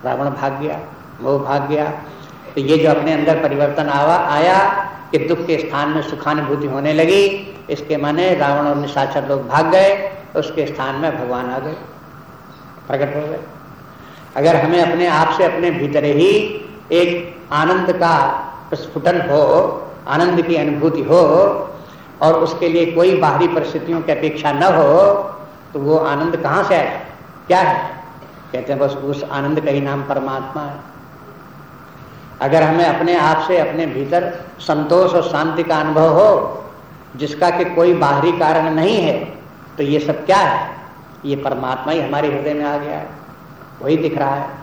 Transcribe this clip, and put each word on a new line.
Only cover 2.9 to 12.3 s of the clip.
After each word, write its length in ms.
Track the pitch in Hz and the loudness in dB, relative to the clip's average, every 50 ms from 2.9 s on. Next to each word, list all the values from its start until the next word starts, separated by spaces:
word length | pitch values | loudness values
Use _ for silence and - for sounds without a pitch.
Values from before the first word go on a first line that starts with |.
अपने 220 | 147 147 147 160 | 2 2 2 0
अंदर 300 | 160 151 147 160 160 160 | 0 2 2 2 2 2
परिवर्तन 440 | 160 143 139 139 147 143 143 - 151 | 0 0 0 2 0 0 0 -2 -2
आवा, 300 | 147 143 143 147 156 170 | 0 0 2 2 4 2
आया 720 | 180 - 156 147 151 160 180 185 190 196 180 - - - - - - - - | 2 2 0 0 2 4 4 4 4 4 2 0 -2 -4 -6 -10 -14 -10 -2
कि 80 | - 156 | -2 -2
दुख 280 | 156 160 170 - 170 | 0 0 -2 -2 0
के 120 | 170 160 143 | -2 -2 -2
स्थान 300 | - - - 143 147 147 | -2 -4 -4 -2 -2 0
में 140 | 151 156 | -2 -2
सुखानुभूति 640 | 147 - 151 147 - 147 151 156 143 135 143 143 147 | -4 -4 -8 -6 -4 -2 -2 -2 -2 -2 -4 -4 -4
होने 260 | 139 131 139 139 151 | -4 -4 -2 -2 0
लगी, 640 | 156 156 165 165 190 202 202 196 196 - - - - - - - | 2 2 2 4 4 4 4 2 0 -4 -10 -12 -16 -16 -8 -8
इसके 260 | 156 - - - 156 | -8 -8 -4 -4 -4
माने 380 | 143 143 147 151 165 180 185 180 | -2 -2 -2 0 0 2 2 2
रावण 320 | 147 147 139 143 147 147 | 2 2 2 2 0 0
और 100 | 147 147 | 0 0
निशाचर 520 | 143 143 - - 139 135 135 - 147 131 135 | -2 -4 -4 -2 -2 -2 0 -2 -4 -2 -2
लोग 200 | 139 135 123 117 | -2 -4 -2 0
भाग 180 | - 151 165 | 0 0 2
गए, 460 | 160 185 190 196 196 202 202 - - - - - - - | 4 4 6 6 4 4 2 -2 -8 -8 -10 -16 -6 -4
उसके 300 | 160 147 - - 165 143 | -4 -4 -2 -4 -4 -4
स्थान 280 | 147 143 - 135 135 131 | -4 -4 -6 -6 -6 -4
में 260 | 139 156 160 143 - | -4 -4 -4 -4 -4
भगवान 300 | 127 123 123 123 123 123 | -6 -6 -6 -6 -6 -6
आ 80 | 127 135 | -6 -6
गए, 140 | 139 156 156 - - - - - - - - - - - | -6 -8 -10 -12 -14 -20 -20 -20 -20 -20 -20 -20 -20 -20